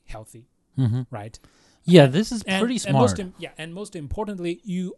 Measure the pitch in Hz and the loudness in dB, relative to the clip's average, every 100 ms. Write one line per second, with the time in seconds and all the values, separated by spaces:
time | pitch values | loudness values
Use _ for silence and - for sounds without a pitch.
0 | - 110 110 113 131 _ _ - 123 123 | -16 -16 -16 -20 -20 _ _ -2 0 0
1 | 123 110 110 - _ _ _ _ - 175 | -6 -12 -14 -18 _ _ _ _ 6 8
2 | 139 151 220 233 196 190 240 240 - 135 | 8 4 -2 -4 -4 -2 -2 -4 0 2
3 | 123 92 135 - 156 - 165 180 202 175 | 2 0 -8 -12 -16 -12 -12 -12 -12 -12
4 | 143 - 208 190 170 175 202 180 185 | -10 -8 -8 -6 -8 -8 -6 -6 -6